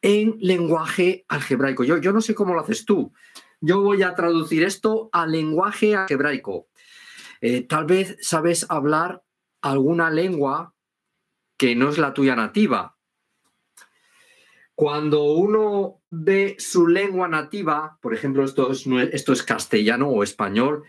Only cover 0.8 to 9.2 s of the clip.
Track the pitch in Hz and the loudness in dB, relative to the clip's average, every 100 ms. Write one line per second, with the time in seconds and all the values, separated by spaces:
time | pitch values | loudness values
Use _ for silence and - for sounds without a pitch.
0.8 | 160 - 180 185 _ 151 - 127 135 131 | -2 0 0 0 _ -8 -4 -2 -2 0
1.8 | 127 165 147 208 220 208 196 170 - 214 | 0 2 2 0 0 -2 0 -2 -2 -8
2.8 | - 196 120 _ - - _ _ 151 190 | 0 0 0 _ -20 -20 _ _ 0 2
3.8 | 202 196 185 180 170 165 151 160 180 196 | 4 2 0 0 0 0 0 0 0 0
4.8 | 220 220 220 175 160 160 156 156 196 208 | -2 -2 -2 -2 0 -2 0 0 -2 0
5.8 | 214 208 190 135 147 135 - 90 - _ | 2 2 0 -2 -2 -2 -6 -10 -12 _
6.8 | _ - - - - - 117 123 123 156 | _ -20 -20 -20 -20 -6 -2 -2 -2 -4
7.8 | 156 185 185 - - 165 165 165 - 160 | 2 0 0 -6 -4 0 0 0 -2 -2
8.8 | 139 156 170 - | 0 0 -2 -8